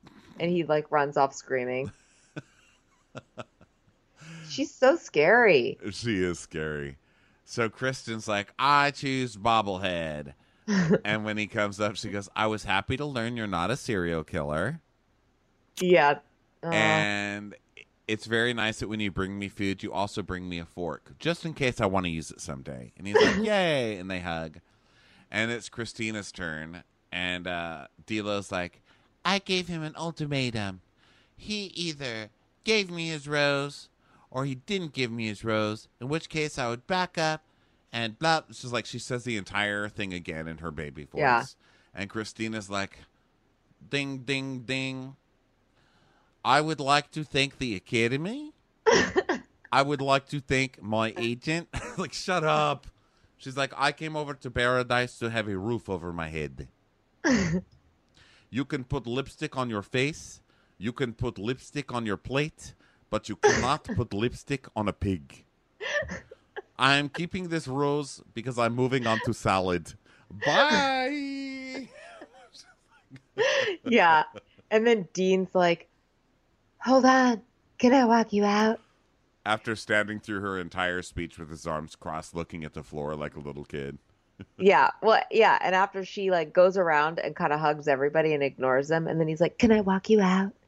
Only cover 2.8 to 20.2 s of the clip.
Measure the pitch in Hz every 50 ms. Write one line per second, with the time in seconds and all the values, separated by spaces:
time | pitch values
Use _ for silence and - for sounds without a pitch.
2.8 | _ _ _ _ _ _ - 123 - _ _ - 113 _ _ _ - _ _ _
3.8 | _ _ _ _ _ _ _ - 156 160 165 165 160 156 147 262 269 - - -
4.8 | 254 262 339 - - - - 151 147 175 220 247 240 202 160 127 117 - - -
5.8 | - 104 95 - - 120 104 92 90 90 85 - - - - 78 78 78 76 73
6.8 | 71 69 67 - _ _ _ _ _ _ _ _ _ - - 120 117 110 - -
7.8 | 131 131 131 - - 117 113 110 104 110 104 101 101 - - - 131 143 147 143
8.8 | 143 143 139 - 147 135 131 131 127 120 107 98 101 117 113 110 101 101 95 90
9.8 | 101 92 87 85 82 78 76 76 73 69 - _ _ _ _ _ - 214 202 190
10.8 | 175 156 202 - - 104 107 107 107 107 107 107 107 98 - 110 104 101 95 104
11.8 | 107 104 98 - - 101 98 101 98 - - - 110 107 107 104 - 101 95 98
12.8 | - - 135 127 147 147 135 120 113 117 123 117 107 101 92 85 87 101 127 -
13.8 | - - 110 92 85 85 82 80 78 - - 82 71 73 76 80 92 123 165 160
14.8 | _ _ _ _ _ _ _ _ _ _ _ _ _ _ _ _ _ _ - -
15.8 | 185 180 180 165 143 143 147 - - _ _ _ _ _ _ - - 170 104 107
16.8 | 110 107 107 104 104 104 101 101 101 101 101 104 104 104 - - _ _ _ -
17.8 | - _ _ _ _ - 107 107 - 110 113 113 117 123 120 113 107 110 110 -
18.8 | 120 101 110 110 104 98 82 95 95 95 101 101 101 95 - - 101 98 95 -
19.8 | - - - 90 101 98 - 110